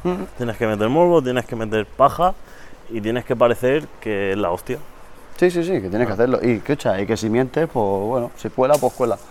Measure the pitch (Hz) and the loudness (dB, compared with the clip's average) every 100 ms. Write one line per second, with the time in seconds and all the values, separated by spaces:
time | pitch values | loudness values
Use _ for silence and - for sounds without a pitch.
0 | 175 180 185 - 120 104 113 104 110 147 | -4 -4 -6 -6 -6 -2 -2 0 2 4
1 | 175 170 127 123 - 117 113 107 101 - | 6 4 4 -2 -2 -6 -2 -2 -2 2
2 | 131 107 180 - - - - - - 113 | 2 4 0 0 -12 -18 -18 -16 -10 -6
3 | 104 120 - 117 120 117 127 147 147 - | -2 -4 -2 2 4 4 2 0 -2 -10
4 | 110 101 98 98 90 92 - 123 - - | -6 -2 0 0 0 -2 -6 -8 -10 -16
5 | - - - - 180 175 170 165 92 104 | -18 -18 -12 0 2 2 0 -2 -2 0
6 | 120 101 127 120 120 110 - 147 123 95 | 0 2 2 2 2 0 0 -2 0 0
7 | - 110 110 117 127 151 - 123 101 98 | 0 -2 0 0 0 0 -2 0 0 0
8 | 107 127 120 - 110 - 131 147 127 - | 0 -2 -4 -8 -8 0 4 4 2 0
9 | 120 107 - | -2 -2 -8